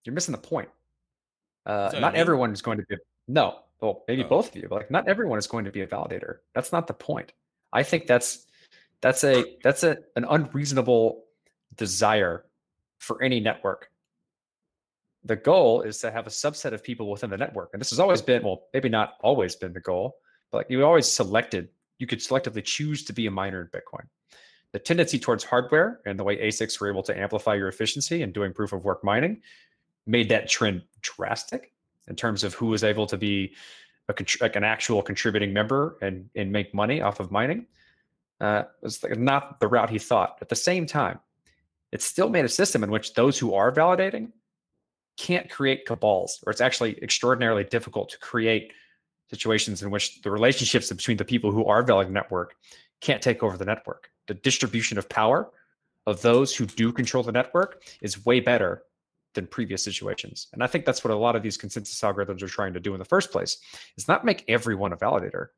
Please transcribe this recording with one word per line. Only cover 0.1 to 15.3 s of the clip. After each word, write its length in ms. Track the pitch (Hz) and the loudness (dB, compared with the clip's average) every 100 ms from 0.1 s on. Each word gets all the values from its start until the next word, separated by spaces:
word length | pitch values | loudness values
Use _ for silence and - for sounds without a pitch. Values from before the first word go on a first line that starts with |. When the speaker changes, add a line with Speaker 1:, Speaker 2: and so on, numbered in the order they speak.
| 143 | -6
Speaker 1:
missing 160 | 175 | -4
the 60 | 123 | -6
point. 300 | - 156 - _ _ _ _ _ _ _ _ _ - | -6 -6 -6 _ _ _ _ _ _ _ _ _ -6
Uh, 200 | 104 98 | -2 -2
Speaker 2:
Is 60 | |
that 80 | - | 0
Speaker 1:
not 120 | 143 | 0
Speaker 2:
me? 60 | 147 | 2
Speaker 1:
everyone 320 | 170 147 120 | 4 4 2
is 100 | 101 | -2
going 160 | - 107 | -4 -4
to 60 | 101 | -4
be, 100 | 98 _ _ - | -10 _ _ -2
no, 320 | 143 101 - _ _ | 2 2 0 _ _
well, 220 | 110 98 - | -4 -4 -4
maybe 160 | 127 | -4
Speaker 2:
Oh. 40 | 127 | 2
Speaker 1:
both 220 | 151 233 | 2 2
of 60 | - | -6
you, 120 | - | -8
but, 60 | 98 | -8
like, 140 | - | -2
not 160 | 156 190 | -2 0
everyone 300 | 196 214 110 | 0 0 -2
is 80 | 107 | -2
going 180 | 117 101 | -6 -6
to 60 | |
be 100 | 101 | -6
a 60 | 92 | -6
validator. 500 | 101 76 92 - - _ | -6 -6 -8 -10 -14 _
That's 180 | - 127 | -6 -2
not 160 | 170 165 | -2 -2
the 60 | |
point. 400 | - - 147 - _ _ _ _ | -10 -6 -6 -6 _ _ _ _
I 100 | 110 | -2
think 240 | 143 170 - | 0 -2 4
that's, 400 | 123 - - _ _ _ _ _ _ | 4 4 -8 _ _ _ _ _ _
that's 220 | 123 127 | 0 2
a, 340 | 143 127 117 - | 6 4 4 0
that's 200 | 127 139 | 0 4
a, 140 | 170 147 - - | 2 0 -4 -6
an 100 | 120 | 2
unreasonable 1000 | 151 147 139 147 131 120 120 113 - - _ _ _ _ - | 2 2 -4 -2 0 4 6 4 0 -16 _ _ _ _ -8
desire 720 | 104 90 107 107 92 85 _ _ _ _ _ _ | -6 2 4 4 2 -2 _ _ _ _ _ _
for 240 | - 117 | -10 -2
any 180 | 131 123 | 0 2
network. 520 | 107 - 98 - - _ _ _ _ _ _ _ _ _ _ _ _ _ | 0 -2 -4 -4 -12 _ _ _ _ _ _ _ _ _ _ _ _ _
The 100 | - | -6